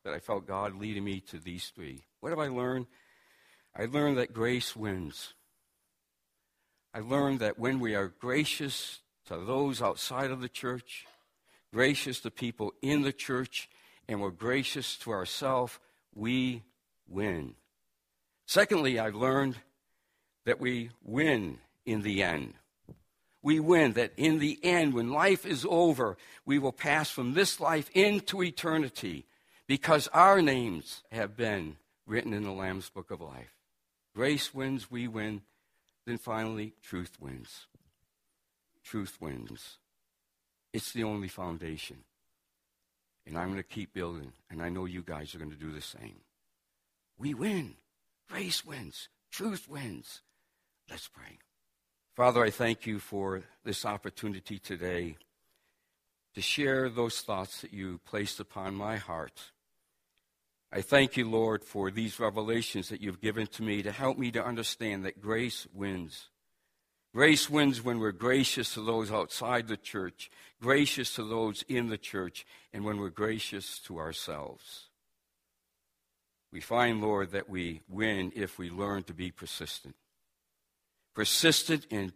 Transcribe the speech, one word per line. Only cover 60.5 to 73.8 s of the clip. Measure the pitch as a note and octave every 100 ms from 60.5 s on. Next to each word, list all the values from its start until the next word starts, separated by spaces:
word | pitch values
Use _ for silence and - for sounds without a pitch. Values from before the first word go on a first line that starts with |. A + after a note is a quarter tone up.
| _ _
I | G2
thank | - C#3+ C3 B2+
you, | A2+
Lord, | A2+ A2+ G#2+
for | - G#2 F#2+
these | G2+ A2+ -
revelations | A2+ G#2 G#2+ A#2 A2 G#2 F2+
that | G#2
you've | G2+ F2+
given | A2 G#2+ G#2+
to | -
me | A2 G#2
to | G2+
help | G2+ C3+ C#3
me | A#2+
to | A2+
understand | A2 A#2 A2 - A2 G2
that | F#2+ -
grace | G#2 A2+ A#2+ - -
wins. | F#2+ G2 F#2 E2 - - _ _ _ _ _ _ _ _
Grace | A2+ D3+ D3 -
wins | D3 C#3+ A#2+
when | A#2+ A#2
we're | A2
gracious | F2+ A#2+ C3+ C3 - A2+
to | A#2
those | A2 A2+ G#2+
outside | G#2+ E2 - A#2+ A#2+ A2+
the | G#2+
church, | - G#2+ F#2 - - - - _
gracious | A#2 C#3 C#3+ - A#2+
to | -
those | G#2+ A2+ A2 G#2+ -
in | B2+ A#2
the | G#2+
church, | - G2+ F2+ - - - -
and | G#2+
when | G#2 G#2
we're | G2
gracious | E2 G#2+ A2 - G2 - -